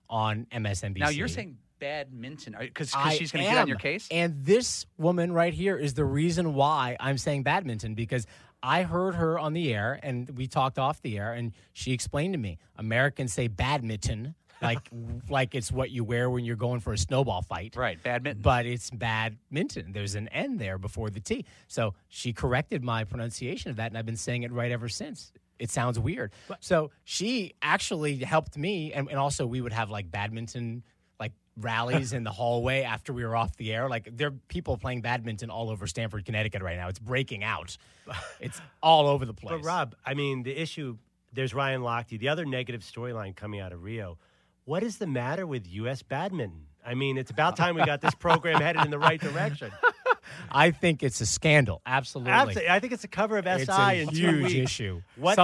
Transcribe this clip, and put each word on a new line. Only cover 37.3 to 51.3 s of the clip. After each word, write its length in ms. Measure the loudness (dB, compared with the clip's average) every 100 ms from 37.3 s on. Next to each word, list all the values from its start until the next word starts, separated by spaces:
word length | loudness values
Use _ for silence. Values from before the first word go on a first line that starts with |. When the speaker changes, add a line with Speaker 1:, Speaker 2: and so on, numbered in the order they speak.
| -4
Speaker 1:
out. 320 | -4 -4 -8 -16 _ _ -12
Speaker 3:
<laughs> 100 | -10 -10 -12
Speaker 1:
It's 180 | -12 -12 -16 _
all 240 | 8 8 8
over 180 | 4 0
the 80 |
place. 160 | -8 -6 -4
Speaker 3:
But, 40 | -2
Rob, 280 | 0 -2 -6 -6
I 80 |
mean, 280 | -2 -2 -4
the 120 | -6 -6
issue, 400 | -6 -6 -8 -10 _ _ _
there's 200 | -4 -2
Ryan 300 | 0 0 0
Lochte. 360 | 0 -2 -4 -4
The 100 | -2
other 160 | 0 -2
negative 340 | -2 -4 -8
storyline 520 | -10 -10 -8 -6 -8 -10
coming 240 | -10 -8
out 120 | -8
of 100 | -10
Rio, 340 | -10 -8 -8 -12 _ _ _ _
what 180 | -4 -2
is 140 | -2 -4
the 80 | -4
matter 400 | -2 -2 -4 -4
with 200 | -6 -8
U 220 | -6 -6
S 140 | -6
badminton? 640 | -6 -6 -4 -4 -6 -8 -20 _ -6
I 80 |
mean, 240 | -2 0 0
it's 120 | -4
about 260 | 2 2 4
time 180 | 2
we 100 | 4
got 160 | 2 4
this 140 | 0
program 460 | 0 2 4 4 4
headed 200 | 4 4
in 60 | 2
the 80 | 6
right 220 | 4 4
direction. 520 | -2 0 -2 -2 -8 2 2 4 2
<laughs> 400 | 2 0 -14 0
Speaker 1:
I 180 | 6 6
think 320 | 8 4 4
it's 180 | 0 0
a 60 |
scandal. 560 | 0